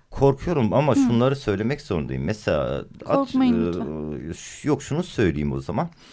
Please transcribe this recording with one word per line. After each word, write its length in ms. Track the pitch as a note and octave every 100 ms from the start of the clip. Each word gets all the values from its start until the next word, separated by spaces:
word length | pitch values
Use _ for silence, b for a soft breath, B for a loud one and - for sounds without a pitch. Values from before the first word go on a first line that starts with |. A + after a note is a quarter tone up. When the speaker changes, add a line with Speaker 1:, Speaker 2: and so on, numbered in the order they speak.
| b
Speaker 1:
korkuyorum 640 | - C3+ C#3 E3+ D#3 G#2+
ama 180 | A2+ D3 C#4
Speaker 2:
Hı. 40 |
Speaker 1:
şunları 360 | F3+ A#2 B2+ C#3
söylemek 460 | - G2 A2 D3+
zorundayım. 420 | - F2+ B1 C2
Mesela 540 | D2+ A2 - D#2 B1 C#2
at-, 260 | - - -
Speaker 2:
Korkmayın 580 | C#4 C4 C4 B3+ A#3
Speaker 1:
e, 40 | E3+
Speaker 2:
lütfen. 680 | E3+ - - D2+ C#2 D2
Speaker 1:
ş-, 340 | F2+ - - D3+
yok, 160 | C#3
şunu 200 | - D3
söyleyeyim 480 | F3+ - F#2 C#2+ C#2+
o 80 | C2
zaman. 280 | C2+ A2 E3+ b b